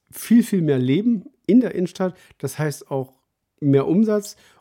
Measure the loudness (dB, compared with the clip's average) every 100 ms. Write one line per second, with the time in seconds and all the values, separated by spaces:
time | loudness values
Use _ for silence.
0 | _ -12 2 4 4 0 0 0 0 0
1 | 0 -2 -6 _ 2 2 2 -4 -6 -4
2 | -6 -8 _ -12 -12 -6 -6 -6 -8 -8
3 | -8 _ _ _ _ -4 2 2 2 0
4 | 2 0 -6 -20 _ _